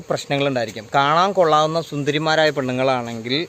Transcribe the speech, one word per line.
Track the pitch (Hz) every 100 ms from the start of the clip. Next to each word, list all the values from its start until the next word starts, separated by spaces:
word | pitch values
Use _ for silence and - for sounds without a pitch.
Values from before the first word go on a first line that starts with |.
| -
പ്രശ്നങ്ങളുണ്ടായിരിക്കും. | 151 - 143 139 127 110 110 101 143
കാണാൻ | 143 160 196 190
കൊള്ളാവുന്ന | 165 151 156 165 156
സുന്ദരിമാരായ | 147 143 147 156 156 156 143
പെണ്ണുങ്ങളാണെങ്കിൽ | 127 127 135 127 117 117 117 139